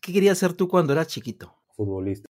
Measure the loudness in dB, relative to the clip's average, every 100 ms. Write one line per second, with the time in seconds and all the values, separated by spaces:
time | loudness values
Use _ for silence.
0 | -2 2 4 4 0 0 0 2 2 2
1 | 0 -6 -12 -14 -16 _ _ _ -6 -4
2 | -4 -6 -10